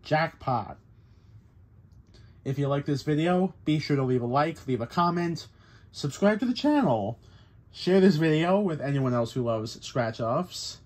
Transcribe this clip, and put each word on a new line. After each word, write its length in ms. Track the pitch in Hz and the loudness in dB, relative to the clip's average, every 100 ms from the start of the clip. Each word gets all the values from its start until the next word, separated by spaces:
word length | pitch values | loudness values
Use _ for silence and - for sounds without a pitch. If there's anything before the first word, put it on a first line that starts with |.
jackpot. 720 | - 156 160 - - 120 98 - - - - - - - - - - - - - - - - - | 0 0 0 -4 -4 -4 -4 -14 -20 -20 -20 -20 -20 -20 -20 -20 -20 -20 -20 -20 -20 -20 -20 -12
If 160 | - 139 | -8 -2
you 100 | 139 | 0
like 180 | 143 143 | 0 0
this 160 | 139 | -4
video, 520 | - 151 165 180 185 - | 0 0 2 2 0 -2
be 140 | - 156 | -2 -2
sure 180 | - 143 | 0 0
to 60 | |
leave 200 | 131 127 | 2 0
a 40 | 120 | 0
like, 400 | 135 156 160 131 | 0 0 -4 -4
leave 140 | 123 | -4
a 60 | 117 | -2
comment, 600 | - 175 175 170 165 - - - - - | 2 2 2 -2 -4 -10 -20 -20 -20 -20
subscribe 480 | - 147 - 202 214 | -8 -8 2 2 2
to 60 | 240 | -2
the 80 | |
channel, 640 | 247 294 294 208 113 98 123 - - - - - | 0 0 2 2 0 -2 -8 -16 -20 -20 -20 -20
share 300 | - - 190 | -6 2 6
this 160 | 190 151 | 6 6
video 420 | 160 156 170 196 | 2 2 2 2
with 220 | 202 151 | 0 -2
anyone 320 | 139 143 131 | -2 0 0
else 200 | 123 117 | 0 0
who 100 | 135 | -2
loves 420 | 120 113 107 - | -2 -2 -4 -10
scratch-offs. 920 | - 135 117 110 113 139 180 - - - | -6 -2 -2 -2 -2 -2 -4 -10 -12 -14